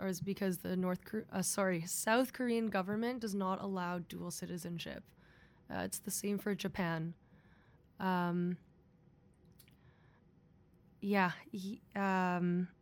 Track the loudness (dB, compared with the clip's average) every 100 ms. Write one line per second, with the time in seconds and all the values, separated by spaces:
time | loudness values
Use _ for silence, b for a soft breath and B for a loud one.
0 | -4 -2 -2 0 0 0 -2 0 0 -2
1 | -4 -6 -4 -2 0 2 2 0 -2 -2
2 | 4 4 4 0 0 2 2 0 0 0
3 | 0 -2 -2 0 0 0 -2 -2 -2 -4
4 | -6 -8 -8 -6 -6 -6 -6 -6 -6 -10
5 | -14 -20 b b b b -8 -4 -4 -4
6 | -6 -4 -2 -2 0 -2 -2 -2 0 0
7 | -2 -8 b b b b b b -20 -4
8 | 0 2 2 2 0 -2 -8 -20 -20 -20
9 | -20 -20 -20 -20 -20 -20 -20 b b b
10 | b b -20 -20 -20 -20 -20 -20 -20 -6
11 | 2 4 4 2 -8 -8 -6 -8 -8 0
12 | 2 4 4 4 4 2 0 -6